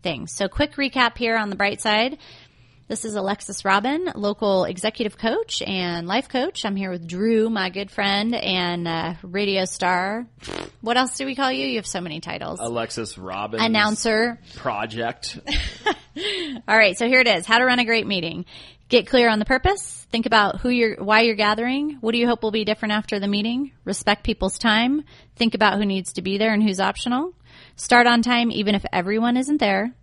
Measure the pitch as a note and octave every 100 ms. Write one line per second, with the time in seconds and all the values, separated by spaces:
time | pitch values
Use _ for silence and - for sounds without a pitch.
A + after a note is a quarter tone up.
0 | F#3 C#3+ E3 - G3 - D4 - C#4 C4+
1 | A#3+ - A#3 A3+ G#3 G3 G3+ G3+ A3 G#3+
2 | A#3+ D4 - - - _ - _ _ A3
3 | A3+ G#3 F#3+ G3+ - G3+ G3 G3 A3+ D4+
4 | F4+ - G3+ G3+ G#3 F#3+ F3+ F#3 G#3+ -
5 | G#3+ - A3+ E4 A4+ - - F#3+ F3+ E3+
6 | E3+ G#3+ C4+ C4 D4 - A3 G3 F#3+ F3+
7 | E3 F3+ A3 A3+ A3 G#3+ F#3 F#3 G3+ -
8 | G3 G3 A3 A#3+ - F#3 F3 F3 E3+ E3
9 | E3 E3+ F#3+ F3+ G3+ F#3+ F#3 - F3+ F3+
10 | F#3 A3 A#3+ - - G1+ G1+ - A3 A#3+
11 | C4 - C4+ C4 C4+ C4 C4+ A#3 G3+ F#3
12 | F3 D#3 E3 - - - A#2 A#2 A2+ -
13 | G#2+ - F#2 F#2+ G#2+ - A3+ A3 G#3+ G#3+
14 | A#3 G#3+ A#3+ A#3 - - C3+ G#2 A2+ A2
15 | A#2 - - A#3 - D4 - - - -
16 | - - G4+ G4 E4 C4 - A3 G#3+ F3+
17 | A#3 B3+ A#3+ F#3+ F3 A3+ B3+ B3 A#3 A3+
18 | - F#3+ E3 E3+ F3+ - - - _ A#3+
19 | - B3+ A#3+ G#3+ G#3+ C4 F4+ G4 - -
20 | - A#3 A3+ A3 G3+ F#3+ B3 B3 A3+ -
21 | G3+ G#3+ A#3 G#3 G#3 G#3+ A#3+ C4+ D4 C#4+
22 | A3+ A#3 A#3+ A#3 A3 G#3+ G#3+ G#3+ G#3+ G#3+
23 | G#3+ G#3 G3+ G3+ G#3+ A#3+ C#4 _ - F#3+
24 | - G#3 - G#3+ F#3+ - A#3 G#3+ A#3+ D4
25 | D4 - - - A#3 G#3 G#3 G3 G3+ F#3+
26 | F3+ - F#3 G3 A3 G#3+ G#3+ F#3+ F#3+ G#3
27 | - B3 E4+ F4+ _ - - - - A#3+
28 | A#3+ A#3+ A#3 A#3+ A#3 - G#3 G3+ - -
29 | F3+ G#3+ A#3 B3 C4 D4 G#3 G3 A3 B3+